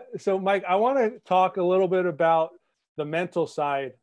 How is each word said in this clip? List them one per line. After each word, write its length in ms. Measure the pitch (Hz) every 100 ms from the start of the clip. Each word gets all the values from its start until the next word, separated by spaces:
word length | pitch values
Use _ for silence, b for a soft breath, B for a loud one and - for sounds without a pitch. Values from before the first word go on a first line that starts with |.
| - 190
so 220 | - 190
Mike, 240 | 190 196 180
I 100 | 190
wanna 420 | 233 269 220 240 -
talk 320 | 185 185 185
a 60 |
little 260 | 180 185 190
bit 160 | 185 175
about 460 | 147 165 165 165 - _ _ _ -
the 80 |
mental 420 | 147 160 180 - 151
side 500 | - 143 139 135 -